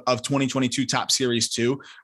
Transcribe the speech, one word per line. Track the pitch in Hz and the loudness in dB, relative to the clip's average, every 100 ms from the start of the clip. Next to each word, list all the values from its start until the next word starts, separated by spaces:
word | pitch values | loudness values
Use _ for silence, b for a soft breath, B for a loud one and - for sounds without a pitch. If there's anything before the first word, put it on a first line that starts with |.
| - | 0
of | 123 | 0
twenty | - 139 135 | 0 0 0
twenty-two | 135 127 131 127 | 0 0 0 -2
Topps | 131 - - | -2 0 0
Series | 127 120 113 | 2 0 0
two, | - 117 135 B B | 0 0 0 B B